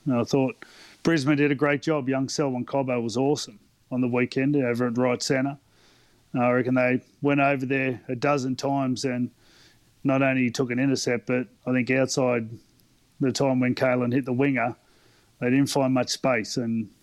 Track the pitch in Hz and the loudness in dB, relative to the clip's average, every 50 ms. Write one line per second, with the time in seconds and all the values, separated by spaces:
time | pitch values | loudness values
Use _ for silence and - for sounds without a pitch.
0 | - 143 127 120 113 - - 139 131 127 - - - - - - - - - _ | -4 -2 0 0 0 0 0 0 0 0 -4 -8 -16 -20 -20 -20 -20 -20 -14 _
1 | - 165 165 156 131 143 151 139 147 143 147 120 147 147 143 135 - 160 156 147 | 0 0 2 2 2 2 2 2 2 2 2 2 2 0 0 0 0 0 -2 0
2 | 123 131 135 131 135 123 - - 151 135 127 123 123 - - 139 135 127 123 120 | 0 -2 -2 -2 -2 -4 -2 -2 -2 -2 -2 -4 -6 -4 -2 -2 -2 0 -2 -2
3 | 117 117 101 120 135 139 147 143 - - 107 101 _ _ _ _ _ - 131 123 | -2 -2 -2 0 2 2 0 0 -2 -10 -14 -20 _ _ _ _ _ -8 -2 -2
4 | 127 120 120 123 123 123 - 135 131 143 147 147 131 120 120 117 127 123 113 123 | 0 0 2 0 0 0 0 0 0 2 2 2 2 0 0 0 0 -2 0 0
5 | 127 127 123 120 - - 147 131 131 139 139 - _ _ _ _ _ _ _ _ | 0 0 0 -2 -2 -2 0 0 0 -2 -4 -8 _ _ _ _ _ _ _ _
6 | _ _ _ _ _ _ - 131 123 123 123 123 117 127 127 127 123 123 127 123 | _ _ _ _ _ _ -2 0 2 2 2 2 2 2 2 2 2 2 0 -2
7 | - _ _ - 139 143 143 143 139 139 143 131 131 127 139 135 135 131 127 110 | -4 _ _ -4 0 0 2 2 2 2 2 0 -2 -2 -2 -2 0 -2 -4 -6
8 | - - 131 120 147 143 143 139 127 131 127 - - 139 139 139 135 127 127 110 | -8 -8 -8 -2 0 0 0 0 0 -2 -4 -4 -2 -2 -2 0 0 -2 -2 -2
9 | - 135 123 123 123 117 - _ _ _ _ - - - _ _ _ _ _ _ | -2 -4 -2 -2 -4 -6 -6 _ _ _ _ -20 -20 -20 _ _ _ _ _ _
10 | - 139 135 135 139 135 131 131 127 120 117 - 135 120 123 123 135 139 131 127 | -2 0 2 2 2 2 2 2 0 0 0 -2 -2 -2 0 0 0 0 0 0
11 | - 131 123 113 - - 127 127 123 - _ _ - 123 127 127 123 123 131 131 | 0 -2 -2 -2 -2 -2 -2 -2 -2 -6 _ _ -6 -2 -2 0 0 0 2 2
12 | 131 127 - 143 131 123 120 120 113 110 117 110 _ _ _ _ _ _ _ _ | 2 0 0 0 0 2 2 0 -2 -6 -10 -16 _ _ _ _ _ _ _ _
13 | _ _ _ - 143 131 120 - 139 135 131 127 127 127 120 - 135 131 123 127 | _ _ _ -2 -2 -2 0 2 2 2 2 2 2 0 0 2 2 2 2 2
14 | 123 120 120 143 123 127 123 123 139 143 135 123 113 127 - _ _ _ _ _ | 0 0 0 -2 -2 -2 0 0 2 2 2 0 -2 -2 -4 _ _ _ _ _
15 | _ _ _ _ _ _ _ - 123 123 127 139 143 - - 147 135 131 131 127 | _ _ _ _ _ _ _ -4 -2 2 2 2 2 2 2 0 2 2 2 0
16 | 123 - - - - 135 123 113 101 - - 131 120 113 113 113 107 98 - _ | 0 -2 -4 -2 0 0 0 0 -2 -4 -4 -4 -4 -2 -2 -4 -4 -6 -10 _